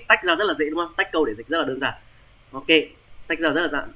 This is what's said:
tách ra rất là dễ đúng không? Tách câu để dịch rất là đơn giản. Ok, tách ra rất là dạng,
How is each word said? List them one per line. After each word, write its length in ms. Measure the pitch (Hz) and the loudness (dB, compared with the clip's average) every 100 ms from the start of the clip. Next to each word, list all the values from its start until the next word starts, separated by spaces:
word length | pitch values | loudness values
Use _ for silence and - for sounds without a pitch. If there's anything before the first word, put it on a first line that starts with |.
| - | 2
tách 160 | 226 | 2
ra 120 | 180 165 | 4 2
rất 100 | 208 | 2
là 80 | |
dễ 120 | 151 147 | 0 0
đúng 100 | 156 | -2
không? 140 | 170 - | -4 -2
Tách 140 | 196 | -2
câu 140 | 170 139 | 0 0
để 80 | |
dịch 140 | 107 117 | -2 -4
rất 100 | 165 | -2
là 80 | 139 | -2
đơn 140 | 131 | -2
giản. 140 | 135 - - - - - - | -4 -6 -16 -20 -20 -20 -16
Ok, 160 | 135 - 160 143 - - - - | -8 2 2 2 -8 -20 -14 -6
tách 120 | 165 | -2
ra 100 | 165 | 0
rất 120 | 143 | 0
là 60 | 170 | 0
dạng, 200 | 143 - | -2 -6